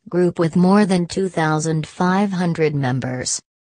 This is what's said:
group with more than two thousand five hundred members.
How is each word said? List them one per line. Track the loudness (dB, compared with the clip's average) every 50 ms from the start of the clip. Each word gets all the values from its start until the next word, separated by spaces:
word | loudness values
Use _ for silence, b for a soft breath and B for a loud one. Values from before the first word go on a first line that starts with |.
| -10
group | -4 -2 0 0 0 0
with | 0 -2 0 2
more | 2 4 4 6 4 4
than | 4 2 0 -2
two | -2 -4 -4 -4
thousand | -2 -2 -2 0 0 0 0 0 -2 -2 -2 -4
five | -4 -4 -2 0 0 2 0 0 0
hundred | -2 -2 -2 -2 0 0 0 0 0
members. | 0 -2 -2 -2 -2 -4 -4 -6 -6 -6 -6 -8 -8 -10 _ _ _